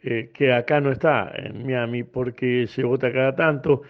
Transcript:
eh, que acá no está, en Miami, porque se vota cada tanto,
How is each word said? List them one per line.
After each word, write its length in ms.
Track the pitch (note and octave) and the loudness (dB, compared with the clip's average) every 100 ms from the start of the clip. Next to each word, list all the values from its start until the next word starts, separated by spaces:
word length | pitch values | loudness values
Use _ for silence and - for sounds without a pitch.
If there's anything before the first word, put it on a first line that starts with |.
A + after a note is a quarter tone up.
eh, 260 | B2 A#2 - | -6 -6 -6
que 180 | - C3+ | 0 2
acá 280 | B2 A#2+ D3+ | 2 2 0
no 100 | C#3 | 2
está, 400 | B2 D#3+ C3 F#2 | 2 2 2 0
en 300 | - - - | -8 -10 -8
Miami, 380 | B2+ B2+ A#2 A#2+ | -4 -4 -2 -6
porque 640 | A#2 C3 B2 A#2+ B2+ B2 A#2+ | -6 -6 -6 -2 0 0 0
se 160 | - | -2
vota 300 | C3 C3 C3 | -2 0 0
cada 240 | B2+ C3+ C3+ | 2 0 2
tanto, 460 | E3 D3 D3+ C3+ | 0 2 2 0